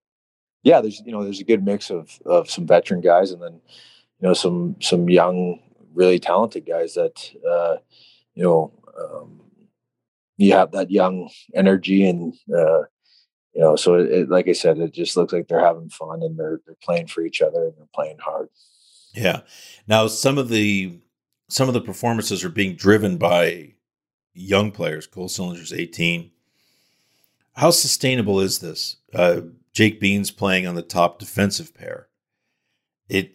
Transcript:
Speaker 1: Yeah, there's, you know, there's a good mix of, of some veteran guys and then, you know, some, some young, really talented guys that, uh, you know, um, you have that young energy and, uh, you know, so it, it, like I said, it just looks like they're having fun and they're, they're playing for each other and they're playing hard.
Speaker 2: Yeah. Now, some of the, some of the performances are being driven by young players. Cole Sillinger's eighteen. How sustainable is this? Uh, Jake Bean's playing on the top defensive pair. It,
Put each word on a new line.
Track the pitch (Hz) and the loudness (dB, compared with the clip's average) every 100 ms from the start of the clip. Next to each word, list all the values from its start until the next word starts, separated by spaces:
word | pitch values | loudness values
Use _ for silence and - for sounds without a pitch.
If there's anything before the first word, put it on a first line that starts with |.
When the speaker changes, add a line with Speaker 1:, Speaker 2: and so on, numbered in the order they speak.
| _ _ _ _ _ _ | _ _ _ _ _ _
Speaker 1:
Yeah, | - 160 | 4 4
there's, | 110 104 | 2 -8
you | 110 | -12
know, | 107 | -8
there's | 101 101 | -8 -8
a | |
good | 98 110 | 0 0
mix | 98 101 - | 0 -4 -6
of, | 90 76 - - | -10 -10 -16 0
of | 87 80 | 0 0
some | - 85 | -6 2
veteran | 87 - 90 | 2 2 0
guys | 87 87 95 | 4 4 2
and | 87 | -4
then, | 85 82 _ - - _ _ _ | -14 -18 _ -20 -20 _ _ _
you | 92 | 0
know, | |
some, | 87 90 87 87 - | 2 0 -2 -4 -6
some | - 87 87 | -2 0 2
young, | 90 85 90 90 87 _ _ _ 82 | 4 2 0 -4 -6 _ _ _ 0
really | 90 90 | 2 2
talented | - 90 110 95 | 2 0 0 -4
guys | - 82 82 | -8 -4 -4
that, | 90 82 - - - 85 | -4 -4 -6 -16 -10 -4
uh, | 87 85 80 - _ _ _ _ | -2 -2 -4 -8 _ _ _ _
you | - | -4
know, | 90 82 78 - _ - | 2 2 0 -10 _ -16
um, | 80 78 80 78 _ _ _ _ _ _ _ _ _ - | -14 -14 -18 -20 _ _ _ _ _ _ _ _ _ 2
you | 98 | 4
have | 95 92 | 6 4
that | 98 90 | 0 0
young | 101 92 92 82 - - | 2 2 0 -10 -18 -8
energy | - 98 95 92 98 95 | 2 4 4 2 4 4
and, | 87 85 - - 85 | 2 -4 -10 -4 2
uh, | 80 80 - _ _ _ _ _ _ | 4 2 0 _ _ _ _ _ _
you | 85 | 2
know, | 80 | 2
so | 76 92 | 4 4
it, | 87 85 | 4 4
it, | 90 69 | 2 2
like | 90 90 | 0 2
I | |
said, | 85 85 80 | 0 2 0
it | 82 | -2
just | 87 87 90 | -4 -4 -2
looks | 87 | -2
like | 87 - | -4 -2
they're | 82 85 | 2 2
having | 82 82 | 2 -6
fun | - 80 82 | -14 -12 -8
and | - 117 | -8 -8
they're, | 78 80 | -8 -8
they're | - 80 | -12 -14
playing | - 85 82 | -6 -4 -4
for | - | -8
each | 82 - | -8 -2
other | 78 85 | -2 -2
and | 82 78 | -4 -6
they're | 76 | _
playing | - 78 78 | -8 -8 -10
hard. | 78 78 - _ _ _ _ _ _ | -10 -10 -10 _ _ _ _ _ _
Speaker 2:
Yeah. | 113 98 82 - - - - - | -4 -2 -2 -8 -20 -20 -20 0
Now, | 110 110 | 2 2
some | 110 135 139 | 0 0 0
of | 120 | 0
the, | 113 104 98 95 85 _ _ _ _ _ | 0 0 0 -4 -10 _ _ _ _ _
some | - 131 | -2 0
of | |
the | 120 | 0
performances | 98 92 120 113 98 98 | -4 -4 -2 -2 -2 -4
are | 90 | -4
being | 82 95 85 | -2 -2 2
driven | 95 107 104 87 | 4 4 4 0
by | 87 87 85 85 76 _ _ _ _ _ _ | 2 2 2 -2 -12 _ _ _ _ _ _
young | 90 92 98 107 | -18 0 0 0
players. | 101 82 78 - | -4 -6 -6 -12
Cole | 92 90 | -14 -12
Sillinger's | - 90 87 82 | -8 -8 -10 -12
eighteen. | 87 85 - 85 85 85 _ _ _ _ _ _ _ _ _ _ _ _ | -10 -10 -4 -2 -2 -8 _ _ _ _ _ _ _ _ _ _ _ _
How | - 190 | 0 2
sustainable | - - - 135 127 104 95 | 2 0 -2 0 0 0 0
is | 95 - | 0 -4
this? | 85 - - - _ | -8 -10 -12 -12 _
Uh, | 90 87 85 82 - _ | 0 2 2 -4 -20 _
Jake | - 107 107 | 0 0 2
Bean's | 101 101 95 | -2 -2 -4
playing | - 98 92 90 | -6 -2 -2 -2
on | 87 | -8
the | |
top | - 90 85 - | -6 0 0 0
defensive | - - 101 - - | -8 -2 -2 -2 -12
pair. | _ - - - _ _ _ _ _ _ _ _ _ _ | _ -16 -16 -18 _ _ _ _ _ _ _ _ _ _
It, | 98 87 | -4 -4